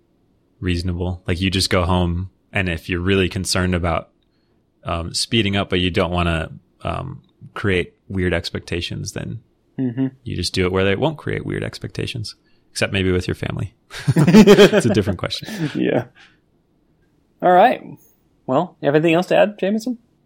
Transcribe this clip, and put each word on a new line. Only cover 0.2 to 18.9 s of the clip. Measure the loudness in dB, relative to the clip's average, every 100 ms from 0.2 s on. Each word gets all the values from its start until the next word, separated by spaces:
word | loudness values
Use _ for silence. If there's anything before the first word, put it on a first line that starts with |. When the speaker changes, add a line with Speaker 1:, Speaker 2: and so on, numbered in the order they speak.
| _ _ _ _
Speaker 1:
reasonable. | -4 -2 -2 -4 -4 -6 -6
Like, | -2
you | 0
just | 0 0
go | 0
home, | 2 0 0 -4 -8 -14 _
and | -6 -4
if | -6 -6
you're | -4
really | 0 2 0
concerned | -2 -4 -2 0
about, | 0 -2 -4 -6 _ _ _ _ _ _ _
um, | -8 -6 -6
speeding | -6 -2 0 0 -2
up, | -2
but | -2
you | 0
don't | 0 -2
wanna, | 0 0 -2 -6 -12 _ _
um, | -8 -8 -8 -14 _ _ -18
create | -6 0 0 -2 _ -8
weird | -4 -2
expectations, | -2 -4 -10 -6 -6 -6 -8 -10
then | -10 -10 -12 -16 _ _ -6
Speaker 2:
Mm-hmm. | -4 -4 -6 -6
Speaker 1:
you | -10 -6
just | -4
do | -2 -2
it |
where | 0
they | 0 0
won't | -2 -4
create | -6 -6 -6
weird | -6
expectations, | -8 -10 -12 -8 -8 -8 -12 -14 _ _ _
except | -6 -4
maybe | -2 0
with | 0 -2
your |
family. | -6 -6 -8 -10 -12 _
<laughs> | -6
Speaker 2:
<laughs> | -2 2
Speaker 1:
It's | 8 10 10 10 8 6
a | 2
different | 0 0 -4
question. | -6 -8 -10 -6 -6
Speaker 2:
Yeah. | -2 -2 -2 -4 _ -20 _ _ _ _ _ _ _ _ _ _ _
All | 4
right. | 6 6 2 -8 -20 _ _ _ _ -2
Well, | -2 -2 -2
you |
have | 0